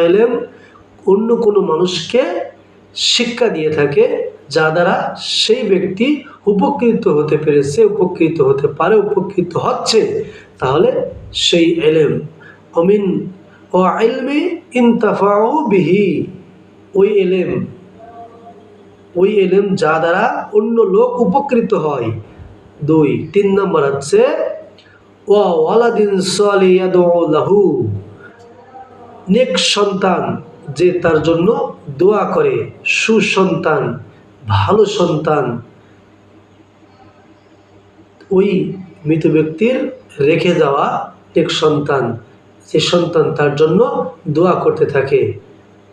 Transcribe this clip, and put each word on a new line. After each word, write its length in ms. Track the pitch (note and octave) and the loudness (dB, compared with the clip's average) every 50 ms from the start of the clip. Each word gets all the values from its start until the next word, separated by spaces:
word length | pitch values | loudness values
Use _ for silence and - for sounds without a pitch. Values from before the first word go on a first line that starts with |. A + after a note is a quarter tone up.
| E3+ E3+ | 2 2
ইলম 380 | F3+ G#3 A3+ A#3+ B3 - - - - - - - _ - - _ _ - - | 4 2 2 2 0 -4 -6 -8 -16 -20 -20 -20 _ -20 -20 _ _ -8 0
অন্য 320 | - F#3+ G#3+ A3+ A3+ A#3+ - - | 0 2 2 2 0 0 2 2
কোনো 160 | G#3 G3+ G3 F3+ E3 | 2 2 2 0 0
মানুষকে 520 | D#3 D#3+ F#3 F3+ - E3 - - - A#3+ C#4+ F4 F4+ - - - - - - _ _ _ _ _ _ | 0 0 0 -2 -2 -6 -8 -2 -2 0 0 0 -4 -8 -8 -10 -14 -20 -20 _ _ _ _ _ _
শিক্ষা 540 | - - - - - A#3 A#3 A#3 - A#3+ G#3+ | -6 -4 -2 0 -2 -2 -4 -2 -2 -2 -2
দিয়ে 220 | F#3 D#3 D#3 D#3 | -2 -2 -2 -2
থাকে, 600 | - D3 C#3+ C#3 C#3 G#3 A3+ - - - - - - - - - | 0 0 0 0 2 2 2 2 0 -4 -6 -8 -10 -14 -16 -4
যা 200 | C3+ D#3 D#3 D#3 D#3 | -2 0 0 0 2
দ্বারা 400 | F3 F3 F#3+ A3 C4+ C#4 - - - - - - | 2 0 0 0 -2 -4 -6 -8 -10 -10 -8 -4
সেই 360 | - - - A3 B3+ B3 G3 | -4 0 0 0 0 2 0
ব্যক্তি 560 | F#3+ F#3 F#3+ - F#3 F#3+ A3+ C#4 D4+ C#4+ - - - - _ G3 | 0 0 0 -2 -2 -2 0 0 0 -2 -4 -14 -20 -6 _ 0
উপকৃত 560 | G#3 F#3 C#4+ C4 - - B3 A#3 G#3 - - G3 D#3 | 0 2 2 0 0 0 0 0 0 2 0 0 0
হতে 220 | D3 D3+ D3 D3+ D3 | 0 0 0 -2 0
পেরেছে, 480 | - - C#3+ D3 C#3 - - A3 A3 | 0 2 2 2 2 0 2 2 2
উপকৃত 560 | G3+ - - F#3 - - - E3 D#3+ - - | 2 4 2 -2 -2 0 0 0 0 2 0
হতে 260 | - C3 C#3 C3+ D3+ C#3+ - | 2 2 2 2 0 -4 -2
পারে, 200 | - E3 F3+ A3 G#3+ G3 | 0 0 2 2 2 2
উপকৃত 520 | G#3 G3+ F#3+ - - - - F3 - - D3 C3+ | 2 0 -2 -2 -2 -4 -4 -4 -2 -4 -4 -2
হচ্ছে, 640 | F3+ B3+ - - - - A3 E3 - - - - - - - - - - - | -2 -4 -4 -4 0 2 2 2 0 -2 -6 -6 -8 -12 -20 -20 -20 -12 -6
তাহলে 480 | - C3 C3+ D#3 G3 B3 C4+ - - - - - - - - - - | -4 -2 2 2 2 2 2 -2 -4 -6 -10 -14 -18 -12 -8 -4 -2
সেই 340 | - - E3+ E3 E3 E3+ E3 C#3+ D#3 | 0 2 2 2 2 0 2 0 2
ইলম, 380 | D#3 D#3+ D3+ C3 A#2+ - - - - - - - - - _ - - E3 | 2 2 2 0 0 -4 -6 -10 -16 -20 -20 -20 -20 -20 _ -6 -2 0
অমিন 500 | E3+ F#3 G#3 G#3+ G3+ F#3 D#3+ C#3+ - - - - - - - - - - | 2 2 2 2 2 0 -2 -4 -6 -8 -14 -18 -20 -20 -20 -20 -16 -4
ওয়া 320 | - F3+ F#3 F3+ - - A3 | 0 2 2 2 0 0 0
ইলমি 580 | A#3 C4 C4 B3 C4+ C#4+ D4 E4+ F4+ - - - - - B3 | 0 0 -2 -4 -4 -2 -2 -2 -2 -6 -8 -12 -6 -2 2
ইনতাফাউ 920 | A#3+ A#3 A3 - A3 G3+ F3+ - F#3+ G3+ G3+ G#3 G#3+ A#3 C#4 D4 C#4 A#3 | 2 2 2 2 2 0 0 0 0 0 2 2 0 0 0 -2 0 0
বিহি, 560 | F#3+ F#3+ D3+ D3+ F3+ G#3 G3+ F#3 D#3 - - - - - - - - - - - - - - - - | 0 0 2 2 2 2 2 0 -2 -4 -6 -8 -12 -18 -20 -20 -20 -20 -20 -20 -20 -20 -20 -6 0
ওই 160 | F#3+ G3 G#3+ G#3+ G3+ | 0 2 2 2 2
ইলম, 440 | F#3+ F3+ F#3 F#3 E3+ C#3 - - - - - - - - - - - - - - - - - - - - - - - - - - - - - _ - - - | 0 0 0 -2 -2 -2 -4 -6 -6 -8 -12 -18 -20 -20 -20 -20 -20 -20 -20 -20 -20 -20 -20 -20 -20 -20 -20 -20 -20 -20 -20 -20 -20 -20 -20 _ -20 -10 -2
ওই 140 | F3 F#3 G#3 G#3+ G#3 F#3+ | 0 0 2 2 2 0
ইলম 300 | F3+ F3+ G3 G3+ G3+ F#3 | 2 2 2 2 0 0
যা 240 | C#3+ D#3+ D3+ D#3 D#3+ | 0 0 0 0 0
দ্বারা 500 | E3 E3+ E3+ F#3+ A3 B3+ C#4+ - - - - | 0 0 0 0 0 -2 -2 -4 -8 -2 0
অন্য 300 | G#3+ A3+ A#3 A#3 A#3 A3 F#3+ F3+ | 0 0 2 2 2 2 2 4
লোক 260 | G3+ A#3+ B3 A#3+ - | 2 2 2 0 0
উপকৃত 520 | A#3+ F#3+ F#3 G#3+ G#3+ - B3+ A#3 G#3+ - G#3 F3+ D#3 | 0 0 0 0 0 0 0 0 0 0 0 -2 0
হয়। 260 | D#3 C#3+ C3 A#2 A2 G#2+ - - - - - - - - - - - - - D3+ C#3+ | -2 -2 -2 -4 -4 -6 -8 -12 -16 -20 -20 -20 -20 -20 -20 -20 -20 -16 -8 0 2
দুই, 400 | D#3+ D#3+ D3+ C3+ A#2+ A2+ - - | 4 4 4 2 0 -2 -4 -2
তিন 220 | - G3 G#3 G3 G3 | -2 0 2 2 2
নম্বর 300 | G3 G3 F3+ E3+ D#3+ C#3 | 2 0 0 0 0 0
হচ্ছে 360 | C#3 C#3 C#3 - - - G#3 A#3+ C#4 D#4+ - - - - - - - - - - - - _ _ _ _ _ _ - | 0 -2 -4 -4 0 2 4 4 2 2 -2 -4 -6 -6 -10 -14 -20 -20 -20 -20 -20 -20 _ _ _ _ _ _ 2
ওয়া 200 | G3 G#3 G3+ F#3 F3 D#3+ | 2 2 4 2 2 0
ওয়ালাদিন 600 | D#3 D#3+ G3 A3+ A#3+ A#3 A3+ G#3 G#3+ G3+ G3 F#3+ E3+ - - - | 0 2 2 2 2 2 2 2 0 2 2 0 -2 -2 0 0
সালিহ 360 | G#3 G3+ G3 F#3+ F#3+ F#3 F#3 | 0 2 2 4 4 4 4
ইয়াদউ 580 | F#3 F#3 F3+ F3+ F3+ F3 F3 F3 F3 E3 D3+ D3+ | 4 2 2 2 2 4 4 4 2 2 2 0
লাহু, 500 | D3+ C3+ - F#3+ G#3 G3 E3+ D3 B2+ A#2 G#2 G2 - - - - - - - - - - - - - - - - - - - - - - - - - - - F#3+ | 0 2 2 4 4 4 2 2 0 -2 -4 -6 -8 -10 -14 -20 -20 -20 -20 -20 -20 -20 -20 -20 -20 -20 -20 -20 -20 -20 -20 -20 -20 -20 -20 -20 -20 -4 0 2
নেক 240 | A#3 B3+ B3+ - - - - - | 2 2 0 0 -2 -2 -2 0
সন্তান 480 | G3+ G#3 G3 G3 - G3 F#3+ F#3+ - - - A#2 A2+ - - - - - - C3+ | 0 0 0 0 0 0 0 0 0 -2 -4 -6 -8 -10 -14 -20 -20 -14 -12 -4
যে 160 | - F3 F3+ E3 F3 | 0 0 0 0 2
তার 220 | E3+ E3+ D#3+ D#3 D3 | 0 2 0 2 2
জন্য 240 | D#3+ E3 E3 E3+ G3+ A#3 A3+ - - - - - - C3+ C3 | 0 0 2 2 0 0 0 -2 -6 -8 -14 -14 -14 -4 0
দোয়া 260 | E3+ G3 G#3+ G3+ F#3 - F#3+ | 2 2 2 2 0 -2 -2
করে, 220 | E3+ D3+ C#3 B2+ A#2 A2 A2 - - - - - - | 0 0 0 0 -2 -6 -8 -12 -12 -6 -4 -4 -4
সুসন্তান, 840 | - - A3+ G#3+ F#3 - - G3 F#3+ F3 E3+ - - E3+ D3+ C#3+ B2+ A#2+ A#2 A2+ - - - - - _ _ _ - G#2+ | 0 0 0 0 2 0 0 0 0 0 0 -2 -2 -2 -2 -2 -2 -4 -6 -8 -12 -18 -20 -20 -20 _ _ _ -6 -4
ভালো 320 | G2+ G2+ - E3 G3 A3 G#3 F#3+ - - | -2 -2 0 0 2 2 2 2 2 -2
সন্তান, 480 | F3+ D#3+ D#3 D3+ - D#3+ D#3 C#3+ C3 A#2+ A#2 A#2 - - - - _ _ - - _ _ _ _ _ _ _ - _ _ _ _ - _ _ _ _ _ _ _ - - _ _ _ _ G#2 _ _ _ _ _ _ _ _ - _ - _ _ - _ _ _ - _ G3 F#3 | -2 0 0 -2 -2 -2 -2 0 -2 -2 -6 -8 -10 -14 -20 -20 _ _ -20 -20 _ _ _ _ _ _ _ -20 _ _ _ _ -20 _ _ _ _ _ _ _ -20 -20 _ _ _ _ -20 _ _ _ _ _ _ _ _ -20 _ -20 _ _ -20 _ _ _ -8 _ 0 2
ওই 120 | G3 G3+ F#3 D#3+ D3+ - - - - - - - - | 2 2 0 -2 -2 -4 -8 -12 -14 -18 -20 -12 -4
মৃত 220 | D3 D#3+ D#3+ D3+ D#3+ D3+ | -2 -2 0 2 2 2
ব্যক্তির 420 | D#3 D3+ - - - G#3+ A#3+ C4 - - - - - - - - - C#3 C#3+ | 2 0 0 -2 -2 0 0 0 -2 -4 -6 -8 -14 -20 -20 -6 -2 0 0
রেখে 260 | E3 D#3+ - F3+ E3+ F3 | 2 2 0 0 2 2
যাওয়া 260 | D#3+ C#3+ C#3 C#3+ E3+ A#3 A#3+ - - - - - _ _ | 2 2 2 0 -2 -2 -2 -6 -8 -10 -16 -20 _ _
নেক 180 | - F3+ D#3+ - - - | -2 -2 -2 0 -2 -2
সন্তান, 420 | D#3+ D#3 D3+ C#3+ C#3+ D3 D3 C3+ B2 A#2 A2+ A2+ - - - - _ _ _ _ _ - | 0 0 0 0 -2 -2 -2 -2 -2 -4 -6 -8 -12 -18 -20 -20 _ _ _ _ _ -4
যে 100 | - D#3+ D#3 - | -2 -2 0 2
সন্তান 460 | - F3 E3+ D#3+ - E3 D3 D#3 D#3 | 0 0 0 0 0 0 0 0 0
তার 200 | D3+ D3 C#3+ C#3+ | -2 -2 -2 2
জন্য 260 | D3 D#3 D#3 E3+ G3 A#3+ C4+ - - - - - - - D#3 C#3+ | 2 2 2 4 2 2 2 0 -4 -6 -6 -10 -12 -8 -4 -2
দোয়া 200 | D3+ E3+ F#3 E3+ E3+ - | 0 2 2 0 0 0
করতে 220 | D#3+ - - D3+ C3 - | -2 0 0 -2 0 0
থাকে। 280 | C#3 C3 - D3 C3 A#2 G#2+ - - - - - - - - - _ _ _ | -2 -2 0 0 0 0 -2 -4 -8 -14 -20 -20 -20 -20 -20 -20 _ _ _